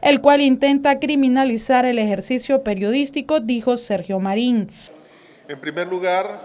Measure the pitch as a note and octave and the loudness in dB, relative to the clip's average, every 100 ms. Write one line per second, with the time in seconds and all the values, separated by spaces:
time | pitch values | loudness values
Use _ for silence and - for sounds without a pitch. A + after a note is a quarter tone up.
0 | C#4+ C#4+ C#4+ C#4+ C#4+ C4 C#4 C#4 C#4+ C#4 | 4 4 4 4 4 2 2 2 2 0
1 | D4 D4+ C4 B3+ C4+ A3+ - B3+ B3+ A#3+ | 0 0 2 2 0 -2 0 0 2 0
2 | G#3+ G3 F#3+ B3+ B3 C4+ C4+ G3 G3+ B3+ | -2 -4 -4 -4 0 -2 0 -4 -2 -2
3 | C#4 D4 - D#4 A3 A#3+ A#3 A#3+ - G3+ | -2 -4 -2 -2 0 -2 0 -2 -2 -6
4 | F3 F#3+ G3 G3+ B3 A#3+ G3 - - - | -4 -4 -2 -2 0 0 -2 -10 -20 -20
5 | - - - - - C#3+ C#3+ D3+ F3 F#3 | -20 -20 -20 -20 -16 -4 -4 -2 -4 -2
6 | F3+ F3+ G3+ G3+ | 2 2 0 -6